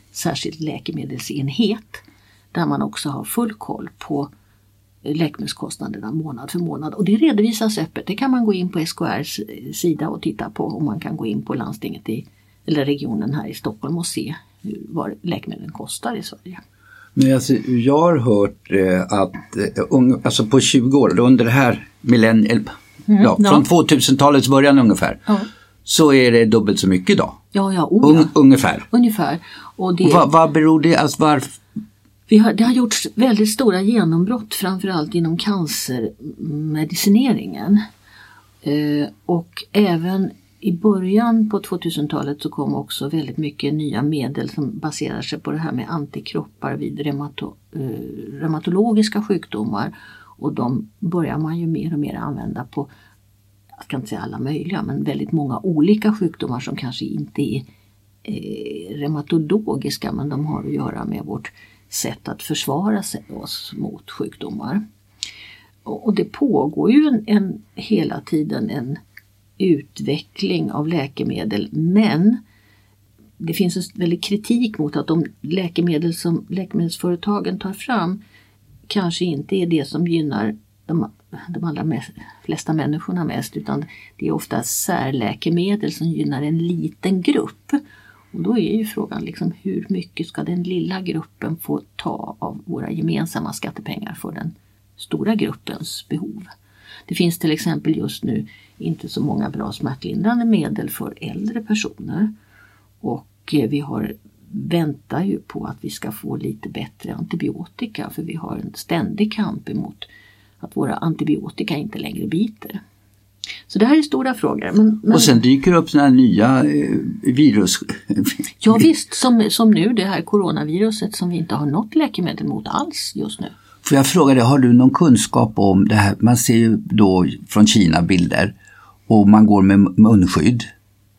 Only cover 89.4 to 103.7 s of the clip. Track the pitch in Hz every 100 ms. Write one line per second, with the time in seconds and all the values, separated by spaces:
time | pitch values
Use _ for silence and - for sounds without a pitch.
89.4 | 170 - 196 185 - 185 - - 170 -
90.4 | 165 175 175 180 165 185 190 156 - -
91.4 | - 160 - 147 - - - - - -
92.4 | - - - 165 - - 165 160 165 -
93.4 | - - - - - - - - - -
94.4 | 165 - _ _ _ - - 156 202 226
95.4 | - - - - - - - - - 214
96.4 | 180 - _ _ - - - 170 175 170
97.4 | 156 151 175 151 160 156 - - - 113
98.4 | - - _ - 165 160 - - 147 -
99.4 | - 139 - - 131 131 - - 196 240
100.4 | 233 196 147 - - - - - - 175
101.4 | 214 233 220 214 - - - 156 214 214
102.4 | _ _ _ _ _ _ - - - _
103.4 | - 147 113